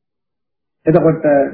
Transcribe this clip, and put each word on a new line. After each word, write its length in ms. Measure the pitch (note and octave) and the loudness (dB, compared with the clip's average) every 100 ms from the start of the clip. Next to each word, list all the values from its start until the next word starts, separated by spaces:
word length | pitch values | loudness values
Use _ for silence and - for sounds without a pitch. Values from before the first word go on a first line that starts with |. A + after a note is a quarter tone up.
| _ _ _ _ _ _ _ _ - | _ _ _ _ _ _ _ _ 0
එතකොට 380 | E3 D#3+ D#3 D3+ C#3 C#3 | 2 0 0 0 0 -2